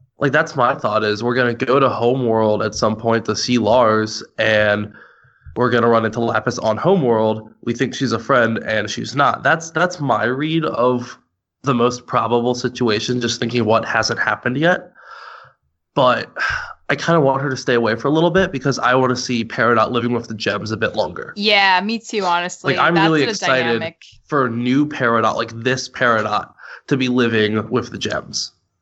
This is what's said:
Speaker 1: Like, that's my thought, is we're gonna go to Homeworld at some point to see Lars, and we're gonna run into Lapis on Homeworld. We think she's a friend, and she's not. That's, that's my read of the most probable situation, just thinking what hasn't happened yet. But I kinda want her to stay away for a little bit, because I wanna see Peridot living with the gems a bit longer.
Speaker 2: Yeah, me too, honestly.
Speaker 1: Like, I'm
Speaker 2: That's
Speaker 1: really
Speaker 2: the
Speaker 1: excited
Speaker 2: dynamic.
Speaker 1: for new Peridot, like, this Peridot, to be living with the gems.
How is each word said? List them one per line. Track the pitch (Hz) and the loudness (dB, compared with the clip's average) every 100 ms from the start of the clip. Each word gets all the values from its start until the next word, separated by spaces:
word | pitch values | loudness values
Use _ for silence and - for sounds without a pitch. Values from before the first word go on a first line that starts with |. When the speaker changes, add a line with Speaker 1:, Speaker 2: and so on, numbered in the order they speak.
| _ _ | _ _
Speaker 1:
Like, | 143 | 0
that's | 147 160 | 2 0
my | 143 120 | 2 0
thought, | 175 110 107 | 2 -2 0
is | 107 104 | 0 0
we're | 120 | -2
gonna | 123 123 | 0 0
go | 117 - 139 | 0 2 4
to | 131 | 2
Homeworld | 104 120 135 120 110 110 104 | 2 0 2 0 2 2 2
at | 110 | -2
some | - 110 107 | 0 0 0
point | 117 113 | 0 0
to | 110 | 0
see | 104 - 123 | -4 0 0
Lars, | 104 127 113 107 110 - - - | 4 4 4 2 0 -6 -12 -2
and | 110 107 107 104 104 - - _ _ _ - - | 2 4 2 0 -4 -12 -20 _ _ _ -10 -2
we're | 123 | 2
gonna | 120 117 | 4 4
run | 117 | 4
into | 110 117 | 2 -2
Lapis | 117 110 - - | -2 -2 -2 -2
on | 110 107 | -2 0
Homeworld. | 165 190 123 110 110 110 - - | 2 2 2 2 2 -2 -8 -10
We | - | -6
think | 117 131 | -2 -2
she's | - 131 | -2 -2
a | 113 | -2
friend, | - 131 113 110 | 2 4 4 0
and | - 107 101 | -2 -4 -4
she's | - 113 131 | -6 -6 0
not. | 131 - | 0 2
That's, | 135 165 - | 0 0 -2
that's | 160 175 165 | -2 -2 -2
my | 139 107 | 0 0
read | 113 131 156 165 156 | 0 -2 -2 -2 -2
of | - 123 123 120 - _ _ _ _ | 0 2 0 -4 -14 _ _ _ _
the | 135 | -2
most | 120 123 120 - | 2 2 0 -4
probable | 123 113 120 120 | -2 2 0 0
situation, | 123 123 127 120 107 120 123 | -2 -4 -2 0 0 -2 -2
just | 120 117 | -2 -4
thinking | 117 120 | -2 0
what | 107 110 - | 2 2 2
hasn't | 113 110 113 | 0 0 -2
happened | - 107 123 131 | -2 -2 -4 0
yet. | 165 185 - - - - - - - _ _ _ _ | 2 0 -4 -20 -20 -20 -20 -20 -20 _ _ _ _
But | - 127 113 - - - - - - - | 2 2 2 -4 -6 -4 -4 -10 -14 -6
I | - | -4
kinda | - 170 | 2 2
want | 135 131 | 2 0
her | 143 | -4
to | 127 | -4
stay | - | 0
away | 120 113 113 | 2 2 0
for | 139 | 0
a | |
little | 156 170 | 2 4
bit, | 180 185 | 2 0
because | 135 139 120 | 0 -2 0
I | 120 | 2
wanna | 131 127 123 | 2 2 0
see | - 120 | -2 -4
Peridot | 110 - 117 113 107 | -2 0 2 4 2
living | 120 117 | 0 -2
with | 120 113 | -2 -4
the | |
gems | 107 104 101 107 | -6 -4 -4 -4
a | 110 | -4
bit | 110 | -2
longer. | 107 92 - - 208 | -2 -4 -6 -12 -4
Speaker 2:
Yeah, | 214 202 196 185 | 0 2 4 2
me | 202 226 | 0 -6
too, | - 214 | -6 -4
honestly. | 185 175 180 - - - | -2 -2 -4 -4 -2 0
Speaker 1:
Like, | 151 | 2
I'm | |
Speaker 2:
That's | 175 175 | 4 2
Speaker 1:
really | 156 | 2
Speaker 2:
the | 127 | 0
Speaker 1:
excited | - 185 131 | -2 0 0
Speaker 2:
dynamic. | 123 113 165 - - - _ | 0 -2 -4 -12 -20 -20 _
Speaker 1:
for | 147 127 | -2 0
new | 117 123 135 147 | -2 0 2 0
Peridot, | - 123 117 110 - | 0 0 2 0 -2
like, | 113 | -6
this | 113 123 131 - | -4 -2 -2 -6
Peridot, | - 127 113 107 104 - - - - - | -2 2 2 0 -4 -6 -16 -20 -20 -4
to | 135 | 0
be | 127 | 2
living | 123 117 113 107 110 110 | 2 2 2 2 0 -2
with | 120 - | -4 -4
the | - | -8
gems. | 104 - - - - _ _ _ | -6 -6 -6 -8 -10 _ _ _